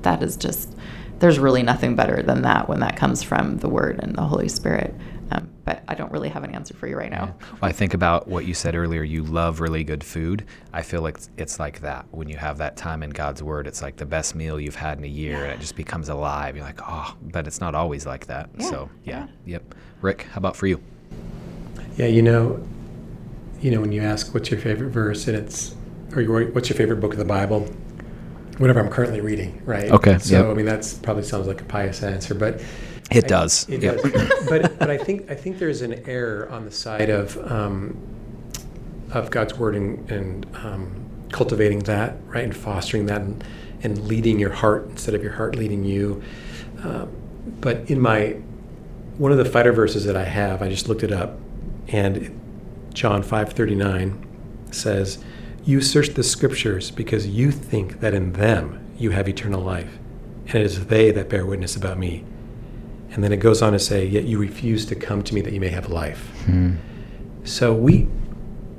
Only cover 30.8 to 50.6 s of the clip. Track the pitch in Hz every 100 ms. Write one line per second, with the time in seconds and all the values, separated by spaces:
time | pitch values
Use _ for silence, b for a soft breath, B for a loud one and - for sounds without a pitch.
30.8 | - - 110 104 101 104 95 95 - 104
31.8 | 98 90 101 95 - 101 107 - B B
32.8 | B B - 120 - 92 80 - - 139
33.8 | 95 - - - - 523 147 160 - -
34.8 | 151 143 156 196 - 139 185 185 165 123
35.8 | 120 117 131 123 120 104 - 117 107 -
36.8 | 117 107 107 107 101 - - 113 104 98
37.8 | 101 - - - - - - - - -
38.8 | - - - 120 - 117 107 - 113 101
39.8 | 98 - - 104 95 92 95 - 110 95
40.8 | 90 92 - - - - 127 107 104 104
41.8 | 98 104 113 - - 120 120 - 107 95
42.8 | - 110 101 104 98 110 B B B B
43.8 | 117 104 104 113 113 107 98 - 110 104
44.8 | - - - 104 104 - 110 127 107 101
45.8 | 98 98 101 101 B B B B B -
46.8 | 170 117 - - - - - - 127 120
47.8 | 117 135 120 107 107 - - - - -
48.8 | - - - - 139 139 127 120 120 110
49.8 | 107 107 101 95 90 104 101 95